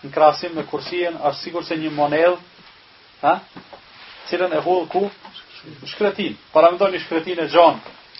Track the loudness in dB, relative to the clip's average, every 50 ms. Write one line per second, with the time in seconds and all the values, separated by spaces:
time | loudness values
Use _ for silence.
0 | -12 -6 0 4 6 6 6 4 -2 -8 -8 -8 -10 -8 -8 -10 -8 -6 -6 -4
1 | -4 -4 -4 -4 -4 -4 -4 -4 -8 -10 -8 -8 -6 -6 -6 -6 -6 -6 -2 -2
2 | 0 0 2 4 4 4 2 0 -6 -18 -20 -20 -20 -20 -20 -20 -20 _ _ _
3 | _ _ _ -2 0 0 0 0 -2 -14 -20 -20 -20 -20 -20 -20 -20 -20 -20 -20
4 | -20 -20 -20 -20 -12 -6 -4 -2 -2 0 -2 -2 0 0 0 0 0 -2 -2 -2
5 | -2 -4 -6 -12 -20 -20 -20 -20 -20 -20 -20 -20 -20 -20 -20 -20 -18 -14 -6 -2
6 | -2 -2 -2 -2 -6 -6 -8 -10 -8 _ 2 6 6 6 4 4 0 0 0 -2
7 | -6 -4 -4 -4 -4 -4 -4 -4 -4 0 4 6 6 6 6 2 -8 -18 -20 -20
8 | -20 -20 -20